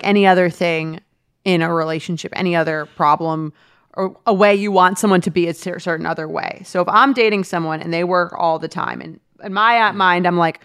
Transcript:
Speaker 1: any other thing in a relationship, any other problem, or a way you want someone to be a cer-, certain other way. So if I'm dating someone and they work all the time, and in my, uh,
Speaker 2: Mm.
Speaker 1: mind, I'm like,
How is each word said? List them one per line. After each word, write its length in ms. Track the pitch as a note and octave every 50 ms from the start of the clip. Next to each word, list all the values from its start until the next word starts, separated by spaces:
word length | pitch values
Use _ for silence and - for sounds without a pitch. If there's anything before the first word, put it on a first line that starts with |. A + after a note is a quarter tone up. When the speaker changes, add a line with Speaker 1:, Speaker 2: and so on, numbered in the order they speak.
| -
Speaker 1:
any 200 | G3+ G#3 G#3 G3
other 240 | F#3+ F#3 F3+ F3+ F3
thing 520 | E3 - F#3 E3+ E3 D#3+ D#3+ D#3+ D#3+ - - _ _ _ _ _ _ _ -
in 180 | F#3+ F3+ E3+
a 120 | E3 E3+ E3+
relationship, 580 | E3 D#3 D#3+ D#3+ D#3+ - - F3 D#3 - - -
any 200 | - F#3 F3+ E3+
other 300 | E3 D#3+ D#3+ D#3 D#3 D3+ - _
problem, 560 | - E3 D3 D3+ D#3 E3 D#3+ D#3+ D#3+ D#3+ D3+ - _ _ _ _ _ _ _ _
or 200 | - F#3+ F#3+ - - _ A#3
a 60 | G#3+
way 200 | F#3 G#3 G#3 G#3
you 180 | G3+ G3+ G#3
want 280 | G3 F#3+ F3+ F3+ G3 -
someone 220 | - G#3 F#3+ F3+
to 100 | E3+ F3+
be 160 | D#3 F3+ E3+ E3+
a 60 | E3
cer-, 240 | - - F#3 F3 -
certain 260 | - F3+ E3 D#3+ E3
other 220 | D#3+ E3 D#3+ D#3 D#3
way. 340 | D#3+ D#3 - - - - F#3
So 180 | - - F3+
if 60 | F3 F#3+
I'm 260 | G3 G#3+ B3+ C#4 C4
dating 320 | B3 A3+ A3 G#3 G3 F#3
someone 360 | - F#3 E3+ E3 D#3+ D#3 D#3
and 100 | E3+ E3+
they 120 | E3 E3 F3
work 300 | F3 F#3 F3+ F3 E3+ - -
all 220 | F3 E3 D#3+ D#3
the 80 | D#3 D#3+
time, 340 | - F3 - - - -
and 180 | - D#3+ - - _ _ _ _ -
in 100 | G#3 F#3+
my, 260 | G3+ G#3+ A#3 A#3+ A#3
uh, 120 | A3 G#3
Speaker 2:
Mm. 40 | F#3
Speaker 1:
mind, 320 | G3+ F#3 F3+ F3+ F3 F3+ F3
I'm 100 | F3 F3
like, 240 | E3+ E3 - - _